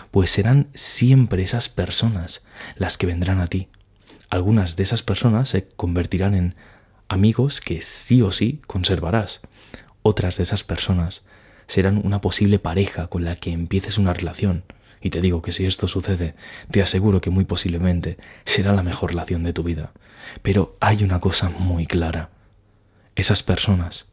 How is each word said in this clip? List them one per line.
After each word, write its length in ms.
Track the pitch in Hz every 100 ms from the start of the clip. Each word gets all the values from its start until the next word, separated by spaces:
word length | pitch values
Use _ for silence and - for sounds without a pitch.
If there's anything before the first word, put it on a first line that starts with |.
| -
pues 200 | 98 90
serán 360 | - 104 135 139
siempre 720 | - - - 120 135 120 90
esas 260 | 92 117 -
personas 720 | - 87 - 117 104 85 - - - - -
las 220 | 90 -
que 80 | 90
vendrán 340 | 85 87 95
a 80 | 87
ti. 220 | 92 92 _ _ _ _ - _
Algunas 460 | - 90 110 92 82
de 80 |
esas 180 | 98 113
personas 460 | - 98 120 110 131
se 220 | 98 -
convertirán 680 | - 87 85 85 90 95 101
en 200 | 87 - - - _ _ _
amigos 540 | 95 107 110 135 -
que 200 | - 82
sí 400 | - - - 123
o 100 | 101
sí 300 | - 107 147 -
conservarás. 760 | 95 87 87 82 113 101 - - _ - - - _
Otras 360 | 107 101 92 -
de 60 |
esas 200 | 87 101
personas 600 | - 82 - 92 85 - - - - - -
serán 340 | - 95 101
una 180 | - 101
posible 380 | 95 - 101 101
pareja 480 | 82 82 101 - 87
con 160 | 87
la 120 | 85 85
que 140 | -
empieces 460 | 85 85 95 98 101
una 160 | 95
relación. 500 | 87 85 - 101 87 - - _ _
Y 80 | 95
te 120 | 85
digo 200 | 92 85
que 100 | 87
si 140 | - 95
esto 220 | - 87
sucede, 480 | 95 90 92 85 - - - -
te 100 | 101
aseguro 400 | 92 95 104 95
que 80 | -
muy 160 | 90 92
posiblemente 720 | 90 92 85 90 87 82 - - - -
será 280 | - 98
la 100 | 101
mejor 280 | 87 87 90
relación 320 | 87 - 87
de 100 | 85
tu 100 | 82
vida. 300 | 85 80 76 - - - - -
Pero 360 | - 98 87 -
hay 220 | 104 104
una 160 | 101 90
cosa 280 | 95 - 92
muy 380 | 82 90 85 82
clara. 420 | 90 80 80 76 _ _ _ _ _ _ _ _ -
Esas 260 | 95 104
personas 640 | - 92 - 95 85 - -